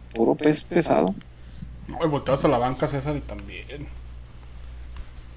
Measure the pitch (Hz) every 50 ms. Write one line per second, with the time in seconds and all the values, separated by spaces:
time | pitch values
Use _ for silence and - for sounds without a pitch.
0 | - - - 113 113 131 151 - - 147 156 - - - 175 175 151 139 139 143
1 | 160 185 208 - - - - - - - - - - - - - - - - -
2 | 165 160 147 135 - 131 135 143 143 160 135 117 120 131 135 - 156 139 143 135
3 | 131 151 147 139 - - 104 101 98 101 92 90 90 - 131 147 143 - - -
4 | - - - - - - - - - - - - - - - - - - - -
5 | - - - - - - -